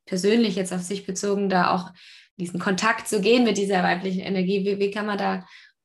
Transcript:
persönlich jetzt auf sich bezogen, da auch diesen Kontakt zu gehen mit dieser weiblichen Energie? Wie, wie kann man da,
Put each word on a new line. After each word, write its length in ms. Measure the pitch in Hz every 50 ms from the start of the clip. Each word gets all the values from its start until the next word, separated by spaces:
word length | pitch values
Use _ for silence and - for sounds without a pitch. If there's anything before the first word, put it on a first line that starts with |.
| _
persönlich 500 | - 190 180 180 208 220 233 226 208 180
jetzt 160 | 196 180 180
auf 100 | 185 180
sich 240 | 180 - 202 190 -
bezogen, 420 | - 185 - 202 202 202 202 202 190
da 220 | 190 180 175 - 175
auch 180 | 180 180 - - - - - - - - _ _ -
diesen 200 | 175 175 180 180
Kontakt 460 | - 208 185 180 214 220 226 - - -
zu 120 | 214 208
gehen 240 | 185 220 240 254 240
mit 140 | 220 196 202
dieser 240 | 196 190 196 180
weiblichen 380 | 180 175 175 180 190 190 185 185
Energie? 440 | - - 196 185 185 185 202 196 190
Wie, 140 | 208 196 202
wie 100 | 202 196
kann 160 | 196 214 208
man 120 | 214 202 196
da, 280 | 196 196 190 185 180 - - - - - _ _